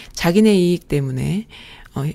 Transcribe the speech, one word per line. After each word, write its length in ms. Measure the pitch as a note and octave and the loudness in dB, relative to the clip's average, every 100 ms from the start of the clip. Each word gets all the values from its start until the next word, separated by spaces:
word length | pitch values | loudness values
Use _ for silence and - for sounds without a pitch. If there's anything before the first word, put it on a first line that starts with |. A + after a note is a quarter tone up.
| - | -16
자기네 400 | - E3+ F#3+ A3 | -4 0 4 4
이익 360 | G3 F3 F3 - | 4 2 0 -2
때문에, 580 | D3 C3+ B2+ C#3 F#3+ A3+ - - - - | -4 -2 -4 -2 -4 -6 -18 -20 -20 -12
어, 100 | C#3 C#3+ | -8 -6